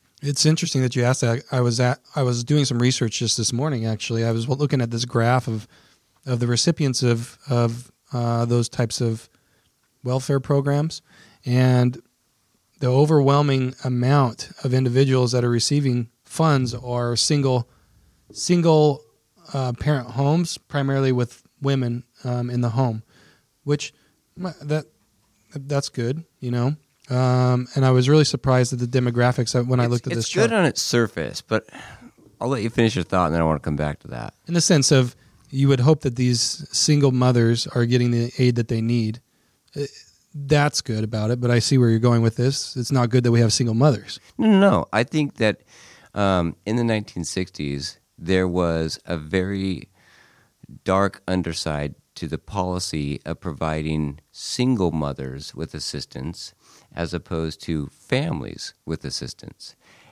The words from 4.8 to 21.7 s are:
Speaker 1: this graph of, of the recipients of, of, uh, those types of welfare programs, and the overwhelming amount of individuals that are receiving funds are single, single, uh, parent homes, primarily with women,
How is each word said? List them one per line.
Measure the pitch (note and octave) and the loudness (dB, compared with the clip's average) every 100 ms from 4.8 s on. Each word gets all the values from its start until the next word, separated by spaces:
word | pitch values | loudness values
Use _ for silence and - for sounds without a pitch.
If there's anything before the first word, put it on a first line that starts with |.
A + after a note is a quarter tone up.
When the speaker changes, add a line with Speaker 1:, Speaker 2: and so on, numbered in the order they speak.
| A#2 | -2
Speaker 1:
this | A#2 | -4
graph | A#2+ A#2+ A#2 B2+ A#2+ | -2 0 2 2 0
of, | A2 - _ _ _ _ _ C3 | -6 -8 _ _ _ _ _ -6
of | A#2+ | -2
the | A#2+ | 0
recipients | A#2 F3 D#3+ C#3+ B2 | 0 0 0 0 0
of, | B2 A#2 A#2 - C#3+ | 2 0 -2 -12 -4
of, | A#2+ A#2 A#2 - _ _ | 0 0 -2 -14 _ _
uh, | B2 A#2+ A#2 A#2+ | -4 -2 0 2
those | A#2+ A#2 | 0 0
types | - A#2 - | -2 -4 -2
of | A#2 A2+ - _ _ _ _ _ _ _ | -2 -4 -10 _ _ _ _ _ _ _
welfare | B2 C3 C3 C#3 | -4 -4 0 -2
programs, | - C#3+ C#3 C#3+ D#3+ - _ - - _ B2 | 0 0 2 0 -2 -6 _ -20 -20 _ 0
and | B2+ B2+ B2+ B2 B2 - _ _ _ _ _ _ - | 2 4 4 2 0 -14 _ _ _ _ _ _ -4
the | B2+ | 0
overwhelming | B2+ D3+ D3+ C3+ C#3+ D3 C3+ B2+ - | 4 4 4 4 4 2 0 -2 -4
amount | B2+ B2 B2 C#3+ B2+ A2+ - - | -4 0 2 4 2 -2 -14 -8
of | C3 | -2
individuals | B2+ B2+ B2 C#3 C3 B2 | 0 2 2 4 4 2
that | B2 | 0
are | A#2+ | 0
receiving | A#2+ - C#3+ C#3 A#2+ A#2 _ | 0 0 0 0 -2 -4 _
funds | _ - D#3+ C#3 B2 | _ 0 2 2 0
are | B2 B2 B2 A#2+ A#2 | -6 -6 -4 -2 0
single, | - D3 C3+ B2 - _ _ _ _ _ _ | 0 2 2 0 -2 _ _ _ _ _ _
single, | - - F3 E3 D#3 D3+ C#3 - _ _ _ - | -8 0 2 4 6 4 2 -8 _ _ _ -8
uh, | C#3 B2+ | -4 -4
parent | A#2+ D3+ C#3+ A#2+ | -2 -2 -2 -2
homes, | A2+ C#3 E3 E3+ - | -2 0 2 -2 -6
primarily | _ C#3+ C#3 C3+ C3+ | _ -4 0 0 2
with | B2 A#2+ - _ - | 0 -2 -6 _ -6
women, | C#3 | -2